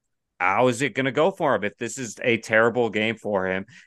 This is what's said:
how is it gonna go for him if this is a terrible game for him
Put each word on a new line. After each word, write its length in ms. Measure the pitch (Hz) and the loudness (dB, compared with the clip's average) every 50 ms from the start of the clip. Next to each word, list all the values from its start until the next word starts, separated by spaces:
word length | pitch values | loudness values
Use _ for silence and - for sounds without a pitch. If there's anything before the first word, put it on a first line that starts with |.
| _ _ _ _ _ _ _ - | _ _ _ _ _ _ _ -2
how 300 | 90 90 95 107 123 127 | 0 0 2 4 2 2
is 120 | 123 113 | 2 0
it 140 | 143 131 104 | -2 -4 -2
gonna 160 | 131 131 135 | -2 -4 -2
go 220 | 120 135 156 190 190 | 0 2 0 0 0
for 240 | - 170 143 123 | 0 0 0 0
him 80 | 101 95 | 0 0
if 120 | 104 - | -4 -6
this 220 | - 123 113 - - | -6 -10 -8 -8 -8
is 220 | 131 107 95 - - | -10 -10 -10 -4 -2
a 140 | 127 117 | 0 0
terrible 520 | 110 - - 113 110 113 117 107 123 120 113 | 0 0 2 4 4 4 4 4 2 0 0
game 280 | 98 107 107 110 113 | 0 -2 -2 -2 -2
for 320 | - - 104 104 95 92 95 | -4 -4 -2 -2 0 0 0
him 180 | 92 95 98 - - - - | -2 -4 -4 -8 -14 -20 -10